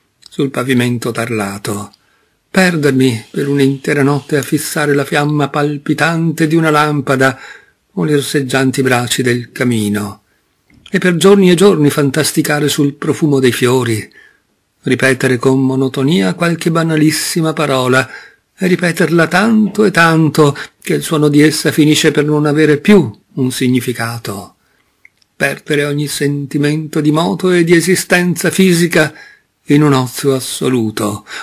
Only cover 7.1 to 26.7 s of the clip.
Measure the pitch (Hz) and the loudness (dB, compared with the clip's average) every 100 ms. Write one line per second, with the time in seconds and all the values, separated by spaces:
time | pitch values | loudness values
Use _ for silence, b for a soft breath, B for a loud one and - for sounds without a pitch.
7.1 | 131 135 123 B B B B _ 196 165 | 2 0 0 B B B B _ -6 -2
8.1 | 147 127 151 131 131 135 127 131 123 120 | 0 0 -4 -2 0 0 0 0 0 -2
9.1 | - 123 123 117 - 123 117 104 104 101 | -2 -2 -2 -6 -4 -2 0 -2 -4 -6
10.1 | 98 _ _ _ _ _ _ - 196 185 | -12 _ _ _ _ _ _ -6 -2 0
11.1 | 175 180 202 185 170 202 175 147 139 139 | 2 4 6 6 6 4 4 2 2 0
12.1 | 156 147 - 147 147 147 - 143 139 160 | 0 -2 -2 -2 -2 -2 0 -2 -2 -4
13.1 | 143 156 139 131 117 123 127 120 110 - | -2 0 2 2 2 0 0 0 -4 -8
14.1 | b b b b _ _ _ - 123 131 | b b b b _ _ _ -4 0 0
15.1 | 127 131 123 131 131 131 131 131 143 135 | 0 0 0 0 2 0 0 -2 -2 0
16.1 | 180 185 175 170 165 170 165 165 156 156 | 0 0 -2 -2 -2 -2 0 0 2 2
17.1 | 151 - 175 160 151 147 131 127 131 131 | 0 -4 -4 -2 -2 -2 0 2 0 -2
18.1 | B B B _ _ 190 175 180 165 151 | B B B _ _ -2 0 0 -2 0
19.1 | 170 160 170 214 220 208 - 208 170 165 | 2 2 0 2 2 0 2 2 4 4
20.1 | 160 160 - 147 B B _ - 156 147 | 4 2 4 2 B B _ -6 -6 -2
21.1 | 160 151 147 151 151 160 151 151 151 160 | 0 2 4 4 2 -2 2 2 2 2
22.1 | 147 147 151 151 147 151 147 - 208 127 | 0 0 0 0 2 2 2 4 4 4
23.1 | - _ - 127 123 127 127 123 117 117 | -4 _ -6 -4 -2 -2 0 -2 -6 -6
24.1 | 117 - 98 92 _ b b b b b | -8 -10 -12 -14 _ b b b b b
25.1 | _ _ - 143 143 - 147 147 147 147 | _ _ -6 -4 -4 -4 -2 0 -2 -4
26.1 | - 143 143 139 143 147 | -4 -2 -2 -4 -2 0